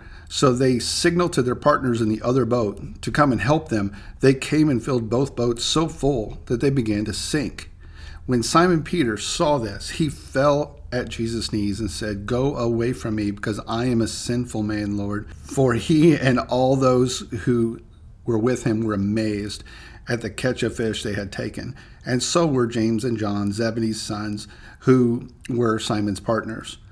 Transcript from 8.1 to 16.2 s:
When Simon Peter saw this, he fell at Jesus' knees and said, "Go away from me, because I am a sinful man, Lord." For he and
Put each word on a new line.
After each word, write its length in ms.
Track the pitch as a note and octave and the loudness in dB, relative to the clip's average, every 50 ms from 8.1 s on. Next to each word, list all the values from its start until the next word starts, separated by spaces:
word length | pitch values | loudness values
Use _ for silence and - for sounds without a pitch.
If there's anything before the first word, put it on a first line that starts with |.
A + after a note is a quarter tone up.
| - - - | -16 -10 -4
When 160 | - B2+ A#2+ A#2 | 0 0 0 2
Simon 400 | - - E3 F3 F#3 F3 D#3 C#3 | 4 4 6 6 6 4 2 0
Peter 340 | - - F3 C#3+ A#2 G#2+ | 0 0 0 0 0 0
saw 400 | G#2 - - - - E3+ D3 D3 | -2 -4 -4 -2 0 2 2 2
this, 320 | C#3 A2+ G#2 G2 G#2 - - | 2 0 -4 -6 -8 -10 -8
he 220 | - - E3 C#3+ | -2 -2 -2 -2
fell 720 | - - - - - C3+ C#3 D3 C#3+ D3 D3 - - - - - - | -2 -6 -10 -6 0 2 4 4 4 2 0 -4 -8 -16 -12 -6 -4
at 160 | B2 - - | -4 -4 -4
Jesus' 420 | - - A2+ A2+ A#2 A2+ G2 - | -6 -6 -4 -4 -4 -4 -4 -2
knees 300 | A2+ G#2+ G2+ G2+ G2 G#2 | -2 -2 0 0 -2 -2
and 100 | A2+ F#2+ | -4 -6
said, 360 | - - A2 G#2+ G#2 G2 G2+ | -6 -6 -6 -6 -6 -6 -4
"Go 300 | G2+ B2 A#2+ C3 C#3+ C#3+ | -2 0 0 0 0 0
away 360 | C3 A#2+ A#2 A#2 A2+ A#2 B2 A#2+ | 0 0 0 0 2 0 0 -2
from 220 | - - A#2 G#2+ | -4 -4 -4 -2
me, 160 | G#2+ G#2 G2+ | -2 -2 -2
because 280 | G2+ G2+ - A#2 G#2 - - | -2 -4 -4 -4 -4 -4 -4
I 200 | - A#2 A#2 B2 | -4 -4 -2 0
am 160 | B2+ A#2+ A2+ A2+ | 2 2 2 2
a 40 | |
sinful 580 | G#2 - - - - A#2+ B2 B2 B2 - A2+ G#2+ | 0 -2 -4 -4 -2 -2 -2 -2 -2 -2 -4 -2
man, 340 | G#2 G#2+ G#2 G#2 G2+ G2+ G#2 | -2 -2 -2 -2 -2 -2 -2
Lord." 300 | G2+ G2+ G#2 G2+ - - - - - | -2 -4 -4 -6 -8 -10 -14 -16 -14
For 280 | - - C#3 C3+ B2+ A#2+ | -6 0 2 4 4 4
he 420 | A2+ - - D#3 D#3 D3+ E3+ D3 | 2 2 2 4 6 8 6 6
and 240 | - | 6